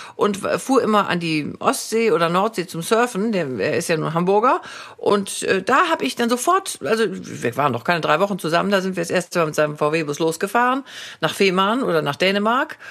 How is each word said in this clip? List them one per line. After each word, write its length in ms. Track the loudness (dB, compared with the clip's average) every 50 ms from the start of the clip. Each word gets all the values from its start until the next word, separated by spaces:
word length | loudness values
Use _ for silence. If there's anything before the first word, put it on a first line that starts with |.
| -16 -16 -4
und 280 | 0 0 0 0 -2 -2
w-, 160 | -2 -2 -2
fuhr 240 | 0 2 2 4 4
immer 260 | 4 2 2 2 2
an 100 | 0 -2
die 320 | -2 -2 -2 -2 -4 -6 -8
Ostsee 540 | -2 -2 -2 0 -2 -4 -2 0 0 2 2
oder 180 | 4 2 2 2
Nordsee 380 | 2 2 0 0 -2 -4 -6
zum 160 | -6 -8 -8 -2
Surfen, 480 | 0 2 2 2 0 0 -2 -2 0
der, 160 | 0 -2 -2 -2 -2
er 200 | -2 -2 0 0
ist 120 | 0 0 0
ja 80 | -2
nur 160 | 0 0 -2 0
Hamburger. 480 | 0 2 2 4 4 4 4 2 0 -2 -8 -14 -16 -16 -18 -16
Und, 440 | -4 0 0 2 2 0 -4 -6 -4
äh, 220 | 0 0 0 2 2
da 260 | 2 2 2 4 2
hab 140 | 0 -2 -2
ich 120 | -4 -2
dann 140 | -2 0 0
sofort, 480 | 0 0 2 2 2 2 0 -4 -8 -8 -2
also 200 | -2 0 0 0 -2
wir 480 | -2 -6 -10 -10 -8 -4 -4 -2 0
waren 140 | 0 0 0
noch 120 | 0 0 0
keine 180 | 0 0 0
drei 180 | 2 2 2 2
Wochen 180 | 2 0 0
zusammen, 320 | -4 -2 0 0 2 2 2
da 120 | 0 0
sind 140 | 0 -2 -4
wir 60 | -4
das 80 | -4 -2
erste 300 | -2 -2 -2 0 0 0
Mal 80 | 0
mit 80 | 2 2
seinem 220 | 0 0 0 0
V-W-Bus 420 | 0 0 0 0 0 -2 -2 -2 0
losgefahren, 640 | 0 0 0 -2 -4 0 2 2 2 2 0 -2 -4 -8 -14 -16 -16 -16 -6 -4
nach 140 | -4 -4 0
Fehmarn 480 | 2 2 2 4 2 2 2 0 0
oder 220 | 0 0 0 0 0
nach 120 | -2 -2
Dänemark. 640 | 0 0 2 2 2 0 0 0 0 -2 -4 -8 -14 -18 -18